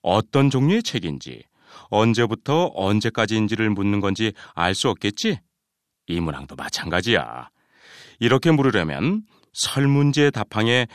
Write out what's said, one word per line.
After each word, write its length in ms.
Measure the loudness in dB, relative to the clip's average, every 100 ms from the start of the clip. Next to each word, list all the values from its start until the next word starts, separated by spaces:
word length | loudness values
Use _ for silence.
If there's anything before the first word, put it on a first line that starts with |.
| 0
어떤 440 | 0 2 2 2
종류의 340 | 2 2 2
책인지, 600 | -2 -6 -6 -8 -12 -18 -20 _ _ -20 -2
언제부터 840 | 2 4 4 0 -2 0 0 0 0
언제까지인지를 960 | 0 0 0 -2 0 0 0 0 0
묻는 320 | 0 0 0
건지 320 | 0 0 -4 -6 -10
알 220 | -4 -2 0
수 140 | -2
없겠지? 500 | -2 -4 -2 -2 -4 -8 _ _ _ _ _ -8
이 120 | -4
문항도 380 | -4 -6 -12 -12
마찬가지야. 920 | -10 -8 -4 -2 0 -2 -2 -10 -16 _ _ _ -20 -20 -20 -2
이렇게 320 | 2 4 4
물으려면 680 | 4 2 0 -2 -2 -2 -2 -6 _ _
설문지의 760 | -8 -4 0 2 2 2 2 2
답항에 560 | 0 -4 -2 0 0 -2